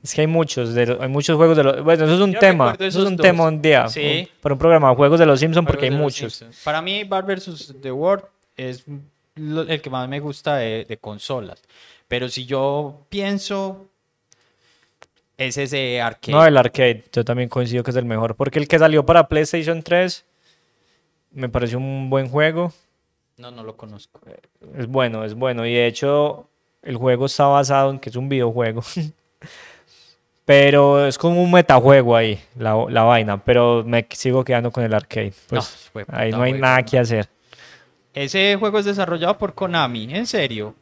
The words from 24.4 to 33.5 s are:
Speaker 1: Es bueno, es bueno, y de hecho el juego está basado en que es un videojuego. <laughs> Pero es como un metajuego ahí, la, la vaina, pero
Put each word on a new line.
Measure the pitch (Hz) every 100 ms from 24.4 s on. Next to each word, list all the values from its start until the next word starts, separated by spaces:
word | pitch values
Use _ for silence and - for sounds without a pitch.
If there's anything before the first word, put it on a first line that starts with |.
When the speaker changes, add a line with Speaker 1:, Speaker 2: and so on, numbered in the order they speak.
| _ _ - -
Speaker 1:
Es | 117
bueno, | 131 123 113 110
es |
bueno, | 110 131 120 117
y |
de | 120 120
hecho | 117 139 147 147 - - _ _ _
el | - 120
juego | 127 123 135
está | - 143
basado | 139 135 139 135
en | 135
que | 120
es | 120
un | 135
videojuego. | 139 120 117 113 113 - -
<laughs> | 156 - _ _ - - - _ _ _ _ _ _ _ -
Pero | 143 139 143 143 143 143
es | 131
como | 170 175
un | 180
metajuego | 180 170 131 123 139 120 117
ahí, | 113 104 - 120
la, | 113 107 120
la | 113
vaina, | 113 120 110 101
pero | -